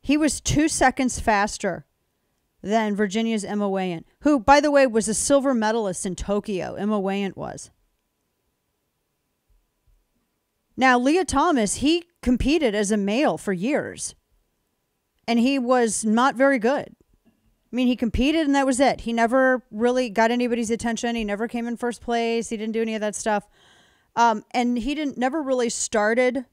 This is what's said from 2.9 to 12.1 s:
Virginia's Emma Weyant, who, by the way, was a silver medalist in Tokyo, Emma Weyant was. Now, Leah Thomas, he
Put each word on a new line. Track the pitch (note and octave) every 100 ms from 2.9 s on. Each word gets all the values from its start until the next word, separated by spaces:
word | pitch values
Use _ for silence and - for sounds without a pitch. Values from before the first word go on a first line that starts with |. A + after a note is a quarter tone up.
| G3+
Virginia's | G#3 G#3 A3+ A3+
Emma | F#3+ G#3 G3+
Weyant, | F#3+ F#3 E3 - _
who, | D4 D4
by | G#3 C#4+
the | D4
way, | C#4+ C4+
was | A3 G3+
a | G#3
silver | - C#4 C4+ B3
medalist | G#3+ A#3 G#3 F3+ G3
in | F3
Tokyo, | - G#3 G#3 F#3 C3 -
Emma | G#3 G#3+
Weyant | G3 G3 G3 -
was. | C2 - - _ _ _ _ _ _ _ _ _ _ _ _ _ _ _ _ _ _ _ _ _ _ _ _ _ _ _ _ _ _ -
Now, | C4 B3
Leah | B3+ F4 E4+
Thomas, | C#4 E4 C#4 G#3 -
he | C4+ E4+ -